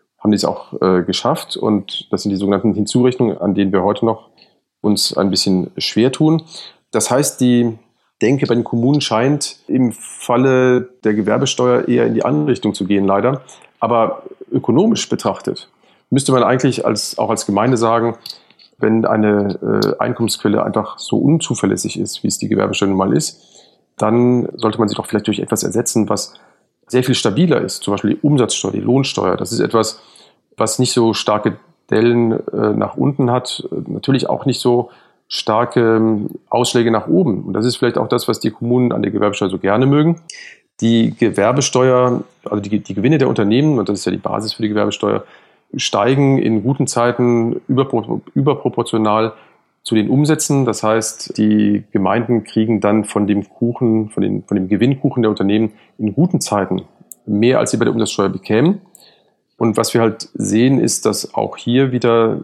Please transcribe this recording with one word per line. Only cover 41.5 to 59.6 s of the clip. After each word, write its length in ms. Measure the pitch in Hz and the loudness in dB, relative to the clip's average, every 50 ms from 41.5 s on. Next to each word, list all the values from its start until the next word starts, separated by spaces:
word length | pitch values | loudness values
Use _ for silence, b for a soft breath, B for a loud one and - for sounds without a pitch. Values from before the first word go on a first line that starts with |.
| 131 143 - - - 127 127 131 127 123 127 123 123 - - - _ _ - | 2 2 0 0 2 2 4 4 4 4 2 2 0 -2 -4 -8 _ _ -10
also 160 | - 104 104 | -6 -6 -4
die, 180 | 98 101 107 101 | -4 -2 -4 -4
die 140 | - - 98 | -4 -4 -6
Gewinne 240 | 101 98 135 160 | 0 2 2 4
der 120 | 143 196 - | 4 2 2
Unternehmen, 500 | 107 113 104 101 110 131 151 156 143 117 | 2 0 2 2 2 2 2 2 2 0
und 100 | 98 - | 0 -2
das 100 | 101 95 | -2 -4
ist 60 | - | -2
ja 60 | 95 | -4
die 60 | 95 | -4
Basis 360 | 92 - - 104 107 110 107 - | -2 -4 -4 -4 -4 -4 -6 -6
für 80 | - | -4
die 80 | 110 104 | -4 -2
Gewerbesteuer, 540 | 104 104 104 104 - - 104 104 107 104 B B B B B B B B B B - | 0 0 -2 -2 -2 -2 -2 -2 -2 -2 B B B B B B B B B B -8
steigen 640 | 123 - - - 101 104 123 135 139 139 135 135 | -6 -6 -2 0 0 2 2 2 4 4 2 2
in 240 | 131 - - 113 107 | 2 2 2 0 0
guten 260 | 98 127 139 - 135 | 0 0 0 0 -2
Zeiten 720 | - - 120 120 123 120 - 123 120 120 117 113 117 - - - | -2 0 0 0 0 2 2 2 2 2 2 2 0 -2 -4 -4
überpro-, 540 | - 131 131 135 135 - 117 107 107 - - - - - | -2 0 0 0 0 -2 -4 -2 -4 -6 -8 -6 -4 -2
überproportional 1000 | 139 135 147 131 - - 123 - 123 113 - - 110 107 107 104 110 113 110 b b b b b b b b b _ - | 0 0 0 0 0 -2 -4 -2 -2 -4 -2 0 0 2 2 2 2 0 -2 b b b b b b b b b _ -6
zu 120 | - 117 | -2 0
den 140 | 110 104 - | 0 2 2
Umsätzen. 560 | 131 139 147 147 156 156 - - 143 139 131 | 2 2 2 2 2 0 0 0 0 0 2
Das 180 | 117 104 - - | 0 -2 -2 0
heißt, 540 | 107 110 113 110 - - - - - - | 0 0 0 0 -4 -8 -10 -12 -8 -2
die 460 | - 107 107 107 107 104 104 104 101 - _ | 0 2 2 4 4 2 2 0 0 -2 _
Gemeinden 520 | - 104 95 92 101 120 117 117 120 110 95 | -2 0 0 0 0 0 0 0 0 -2 -2
kriegen 360 | - - 113 110 113 113 98 | -2 -2 0 0 0 0 0
dann 240 | 104 104 107 110 104 | 0 2 0 0 0
von 240 | - - 104 101 | -2 -2 -2 0
dem 220 | 98 104 104 98 - | 0 0 -2 -2 -6
Kuchen, 600 | - - 120 117 113 - 127 113 110 110 110 110 | -6 -4 -2 -2 -2 0 0 0 2 0 0 -2
von 120 | - - | -4 -2
den, 220 | 98 98 101 101 - | -2 -2 -2 -4 -4
von 120 | - 101 | -4 -2
dem 120 | 95 95 | -2 0
Gewinnkuchen 560 | 92 104 98 120 135 139 139 - 135 - 127 110 | 0 0 2 2 2 0 0 -2 -2 0 2 0
der 80 | 107 | 0
Unternehmen 420 | 101 - 98 98 104 110 113 107 b b b b b | 2 0 0 2 2 2 0 0 b b b b b
in 160 | - 107 104 95 | -4 -4 -2 2
guten 280 | 135 175 180 180 135 | 2 2 2 2 -2
Zeiten 420 | - - 107 101 95 - 92 - - - _ _ - - - _ - | -2 0 0 0 0 0 -2 -6 -6 -10 _ _ -20 -20 -20 _ -8
mehr, 340 | - 104 104 113 123 127 113 | -4 0 2 2 4 4 2
als 120 | 110 - | 0 0
sie 60 | - | 0
bei 80 | 113 117 | 0 0
der 80 | 117 113 | 0 0
Umsatzsteuer 360 | 113 110 - - - 98 95 | -2 -2 -2 0 0 0 0
bekämen. 520 | - - - - 107 113 143 180 208 - - b b b b b b b b b b b b _ _ | -2 -4 -4 0 2 2 4 2 2 0 -6 b b b b b b b b b b b b _ _
Und 200 | - | -2